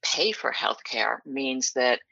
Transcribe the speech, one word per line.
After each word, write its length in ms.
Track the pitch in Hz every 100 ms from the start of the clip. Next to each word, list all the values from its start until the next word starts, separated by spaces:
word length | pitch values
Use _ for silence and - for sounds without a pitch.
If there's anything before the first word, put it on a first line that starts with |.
pay 280 | - - 208
for 200 | - 120
healthcare 640 | - - - - 113 110 117 147
means 480 | 135 135 131 127
that 260 | 131 127 120 -